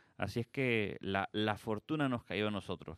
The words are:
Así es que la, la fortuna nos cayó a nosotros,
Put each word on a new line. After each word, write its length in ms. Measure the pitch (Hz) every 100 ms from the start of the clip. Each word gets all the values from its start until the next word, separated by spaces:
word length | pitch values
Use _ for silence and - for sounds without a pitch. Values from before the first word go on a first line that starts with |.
| - -
Así 220 | 98 120
es 80 | 117
que 500 | - 131 113 101 -
la, 280 | 95 95 98
la 220 | 104 107 101
fortuna 500 | - 104 - 156 139
nos 140 | 120
cayó 240 | - 92 107
a 40 |
nosotros, 460 | 104 - 85 -